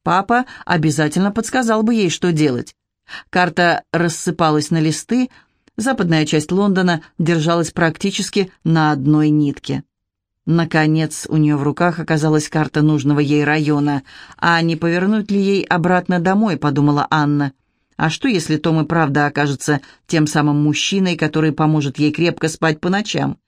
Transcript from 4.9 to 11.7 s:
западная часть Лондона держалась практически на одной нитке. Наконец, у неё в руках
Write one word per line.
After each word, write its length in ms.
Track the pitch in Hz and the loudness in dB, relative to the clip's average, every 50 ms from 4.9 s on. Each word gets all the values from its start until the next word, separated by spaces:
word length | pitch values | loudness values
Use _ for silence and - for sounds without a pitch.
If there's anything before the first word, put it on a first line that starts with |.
| 151 - - - 226 254 254 247 _ - _ _ _ _ _ _ _ | -2 -4 -4 -2 0 0 0 -2 _ -20 _ _ _ _ _ _ _
западная 480 | - 220 269 269 - 190 170 165 156 151 | -4 -2 -2 0 0 0 2 2 2 2
часть 260 | 151 - 151 151 - | 2 0 -2 0 0
Лондона 500 | 175 190 202 202 185 185 185 180 170 156 - - _ | 0 0 2 2 2 2 2 0 0 -2 -6 -14 _
держалась 540 | - 165 156 175 165 151 165 170 170 160 - | -4 -2 0 0 0 2 2 0 0 0 -2
практически 800 | - - 170 165 156 - - 196 190 - 190 - - 208 190 185 _ _ _ | -2 0 0 0 0 -2 -4 -4 -4 -4 -8 -2 -2 -2 -2 -2 _ _ _
на 280 | 165 160 165 156 151 | 0 2 2 2 0
одной 380 | 151 139 131 143 151 151 151 151 | 0 0 2 2 2 4 4 2
нитке. 540 | 151 151 147 143 - - - - 139 135 - _ _ _ _ _ _ _ _ _ _ _ _ | 2 2 2 0 -2 -6 -8 -8 -8 -8 -8 _ _ _ _ _ _ _ _ _ _ _ _
Наконец, 800 | - 160 170 165 165 - 151 156 151 156 160 160 151 - - - - | 0 0 0 0 2 0 2 2 2 2 0 0 -4 -6 -12 -8 -2
у 80 | - | 0
неё 200 | 160 151 151 151 | 2 2 2 2
в 60 | 143 139 | 2 0
руках 360 | 147 | -2